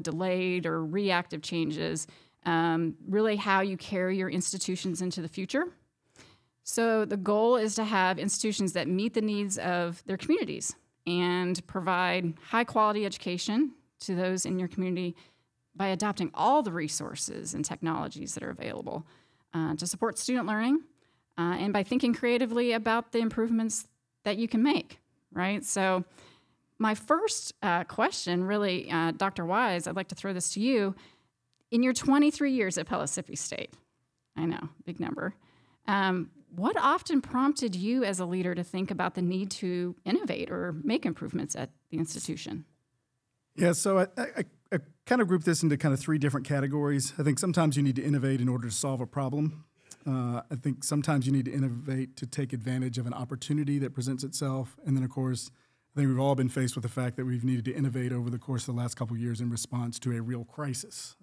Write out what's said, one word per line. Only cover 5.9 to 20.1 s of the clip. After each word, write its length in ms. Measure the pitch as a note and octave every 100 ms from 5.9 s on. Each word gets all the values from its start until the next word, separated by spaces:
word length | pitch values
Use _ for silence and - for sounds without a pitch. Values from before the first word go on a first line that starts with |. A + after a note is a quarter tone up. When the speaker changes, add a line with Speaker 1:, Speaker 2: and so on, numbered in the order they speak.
| _ _ - - _ _ _
Speaker 1:
So 420 | - - A3+ A3 G3+
the 120 | G3+
goal 380 | F#3 G#3 A3+ B3
is 180 | G#3+
to 120 | G#3+ G#3+
have 340 | G#3 F#3 F#3
institutions 540 | G3+ - A3 G3+ F#3+
that 140 | F3+ C#3+
meet 280 | F#3 A3 A3+
the 60 |
needs 360 | G#3+ G#3 G3+ F#3+
of 460 | F3+ F3 F3 F3 -
their 120 | F#3+
communities 580 | - F4+ C4 D3 - - _ _ -
and 580 | F3 F3+ F3+ F3+ F3 -
provide 680 | F#3+ F3 F3+ F3+ F3+ E3+ D#3+ -
high 160 | A3+ A#3+
quality 380 | A3+ G#3+ G#3
education 680 | G3+ - F#3 F3 - A3 D4 - _ _
to 120 | -
those 320 | F3 F#3 F#3 -
in 140 | F#3
your 80 | F3
community 480 | - F#3 F3+ F3+ E3+ - _ _ _ _ -
by 120 | G3
adopting 440 | F#3+ G#3 G3+ F3
all 280 | - G3+ D4
the 100 | A3
resources 840 | E3+ D3+ - - C#3+ - - -
and 120 | F#3 -
technologies 680 | - E3 D#3+ D3+ - -
that 100 | -
are 60 | -
available, 560 | - - - - - D#3+ - _ _ _
uh, 220 | E3 D#3 D#3
to 120 | F3
support 300 | F#3+ A3+